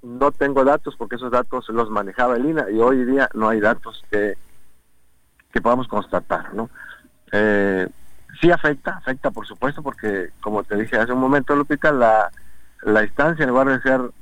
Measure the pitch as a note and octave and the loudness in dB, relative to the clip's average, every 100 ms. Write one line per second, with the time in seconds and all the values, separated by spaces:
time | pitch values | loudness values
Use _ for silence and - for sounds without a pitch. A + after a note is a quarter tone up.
0 | B2 B2 C#3+ - C#3 C#3 C3 D3+ - - | -14 0 2 2 0 4 4 4 0 -8
1 | A#2 A#2+ B2+ B2 B2+ B2+ - A2+ A2+ G#2+ | -8 -6 -2 0 0 -4 -4 -2 -2 -2
2 | G2+ F#2+ B2 A#2+ C#3 D#3+ A2 G#2+ A#2 C3+ | -6 0 0 2 0 -2 -2 2 4 4
3 | B2 C3+ C3 A2 A2 A2 G#2 A#2 A#2 - | 2 2 0 0 0 2 2 0 -4 -14
4 | - G#2+ G#2 F#2+ - - - - _ _ | -4 -2 -2 -4 -10 -18 -20 -20 _ _
5 | _ _ _ _ _ A#2 A2+ B2 B2+ G#2+ | _ _ _ _ _ -2 2 2 0 -4
6 | G2 F#2 - F2+ E2+ G#2 A#2 - - - | -2 -4 -2 -4 -4 -8 -10 -10 -20 -20
7 | _ _ _ G#2 G#2+ G#2 G2+ F#2+ F2+ - | _ _ _ 0 2 2 2 0 -2 -6
8 | - - - - E3+ E3+ D#3 C#3+ - - | -14 -16 -16 2 4 4 2 0 -6 -8
9 | - C3 C#3+ A2+ G#2 G#2+ C3 D3 C#3 - | -6 -4 -4 -6 -12 -6 -6 -4 -10 -6
10 | G#2+ G2 F2 - - G#2 G2 G#2 A2 A#2 | -4 -4 -6 -8 -4 -4 -2 -4 -2 0
11 | A2+ B2+ C3 C#3+ C3 D3 C#3+ D3 D#3 C#3+ | 0 0 2 2 2 0 0 0 2 4
12 | A#2 A2 F2+ - - - - - G#2+ G#2+ | 4 4 2 -4 -14 -14 -16 -8 2 2
13 | A2 - D3 E3 C#3 B2 C3+ C3 C3 C3 | 2 2 0 2 2 2 2 2 2 0
14 | B2 - | 0 -10